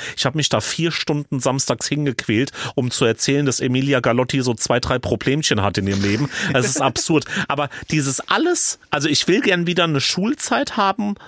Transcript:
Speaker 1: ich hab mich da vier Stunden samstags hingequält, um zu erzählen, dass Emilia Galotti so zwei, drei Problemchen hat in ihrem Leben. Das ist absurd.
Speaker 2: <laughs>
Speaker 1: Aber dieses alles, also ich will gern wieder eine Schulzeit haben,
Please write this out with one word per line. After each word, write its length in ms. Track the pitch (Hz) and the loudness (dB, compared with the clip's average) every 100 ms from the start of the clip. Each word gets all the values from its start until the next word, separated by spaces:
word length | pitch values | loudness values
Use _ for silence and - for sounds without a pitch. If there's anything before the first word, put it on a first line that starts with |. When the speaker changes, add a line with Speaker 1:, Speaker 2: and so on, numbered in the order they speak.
| - - | -6 -4
Speaker 1:
ich 80 | |
hab 100 | 131 | -2
mich 140 | 156 139 | 0 0
da 140 | 110 | 0
vier 280 | - - 165 | 0 -2 -2
Stunden 480 | - - 147 - 135 | -2 -2 -2 -2 -2
samstags 480 | 131 135 - 123 - | 0 0 0 -2 -2
hingequält, 680 | 147 143 117 - 110 139 - - - | -2 -2 -2 0 0 0 -4 -6 -2
um 140 | 123 | 0
zu 140 | - | 2
erzählen, 400 | 117 110 - 143 | 2 2 2 2
dass 160 | 139 - | 2 0
Emilia 400 | 131 127 139 131 | 0 0 2 2
Galotti 400 | 120 120 123 139 | 2 2 0 0
so 140 | 123 | 0
zwei, 260 | 113 - 120 | 0 0 0
drei 180 | - 127 | 0 -2
Problemchen 600 | - 107 127 147 - 104 | -2 -2 0 0 0 2
hat 160 | 101 101 | 0 0
in 100 | 98 | 0
ihrem 140 | 98 | 0
Leben. 300 | 98 110 139 - - | 0 0 -2 -4 0
Das 100 | 135 | 2
ist 160 | 110 - | 2 2
absurd. 460 | 135 - - 156 - 190 | 2 2 2 2 0 -4
Speaker 2:
<laughs> 120 | - | -4
Speaker 1:
Aber 200 | 143 143 - - | -2 -4 -8 -4
dieses 160 | 156 139 127 - | -2 0 -2 0
alles, 500 | 202 339 349 - - - | 0 2 2 0 -4 -4
also 160 | 147 151 | -2 0
ich 180 | 143 - | 2 2
will 140 | 214 | 2
gern 260 | 233 180 170 | 4 2 2
wieder 160 | 175 | 0
eine 180 | 170 139 | 2 2
Schulzeit 760 | - - 214 - - 233 285 - | 0 -2 -2 -2 -2 -2 -2 -2
haben, 400 | 196 196 208 202 | 0 0 -4 -6